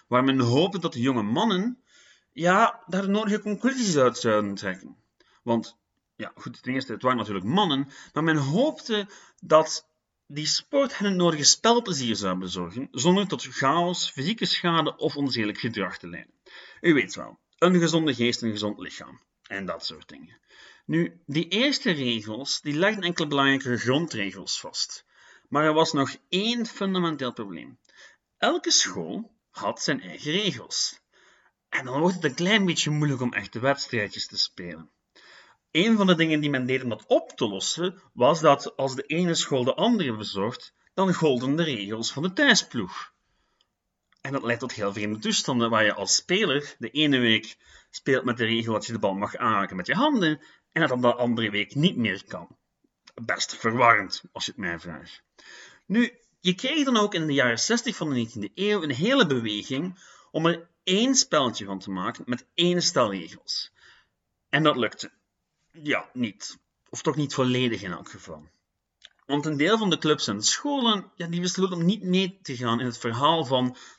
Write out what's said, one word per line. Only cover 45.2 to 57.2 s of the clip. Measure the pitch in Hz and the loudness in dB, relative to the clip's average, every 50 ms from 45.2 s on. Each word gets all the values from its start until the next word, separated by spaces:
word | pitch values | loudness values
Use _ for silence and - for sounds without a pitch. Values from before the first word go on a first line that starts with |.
| - 220 220 - - 160 131 120 117 113 | -2 -2 -2 0 0 0 0 2 2 4
waar | 113 110 107 | 4 4 4
je | 104 - | 4 2
als | - 98 - - | 0 -2 0 0
speler | - - - 180 208 220 160 131 147 147 - - - | -2 0 0 0 0 2 2 0 -2 -2 -6 -10 -10
de | 123 - | -10 -4
ene | - 147 156 147 139 127 | 0 2 4 4 4 6
week | 120 113 113 107 - - - - _ _ - - _ _ | 6 6 4 4 2 -4 -14 -20 _ _ -20 -20 _ _
speelt | - - - 143 131 123 - | -18 -6 0 2 2 2 2
met | 120 117 | -2 -2
de | 117 113 | 0 0
regel | 110 117 117 117 117 | 0 0 0 0 0
dat | 110 104 - | -2 -2 -2
je | - | -4
de | 117 107 | -4 -2
bal | 107 98 95 | -2 -2 -2
mag | 98 104 101 - | -2 -4 -6 -4
aanraken | - 123 113 107 98 98 - 95 | -2 0 2 2 2 0 -2 -4
met | 90 175 | -6 -4
je | - 139 | -2 0
handen, | 196 285 311 285 220 175 156 156 - - - _ _ _ _ | 2 2 2 2 2 2 2 0 -2 -8 -18 _ _ _ _
en | _ 165 | _ 0
dat | 170 135 | 2 2
dan | 127 123 | 2 4
de | 123 120 - | 4 4 4
andere | 120 123 120 117 117 113 104 | 4 2 0 2 0 0 0
week | 101 104 101 - - | 0 -2 -2 -2 0
niet | 139 156 190 - | 2 2 2 4
meer | 123 113 101 92 98 - | 2 0 0 -2 -4 -8
kan. | - - 90 87 - - _ _ _ _ _ _ _ _ _ _ - _ - | -10 -12 -12 -12 -16 -20 _ _ _ _ _ _ _ _ _ _ -20 _ -10
Best | 117 104 90 90 - - - | -6 -6 -4 -4 -4 -6 -6
verwarrend, | - - 113 113 127 123 117 113 104 98 90 - - - - | -4 -2 -2 2 6 6 6 6 6 2 -4 -10 -14 -14 -16
als | _ 95 - | _ -10 -10
je | 113 | -10
het | - - | -8 -6
mij | 98 87 85 82 | -6 -6 -6 -8
vraagt. | - 87 80 69 82 - - - _ _ _ - - - - - - - - _ _ | -10 -12 -14 -14 -16 -18 -20 -20 _ _ _ -20 -20 -20 -20 -20 -20 -20 -20 _ _
Nu, | - 190 233 240 - - _ _ _ _ _ | 0 2 2 2 2 -2 _ _ _ _ _
je | - 180 185 | 0 0 0
kreeg | - - 262 320 311 277 | 0 -2 -2 0 0 2
dan | 269 247 | 2 4
ook | 214 208 202 202 | 2 2 2 0
in | 170 | -2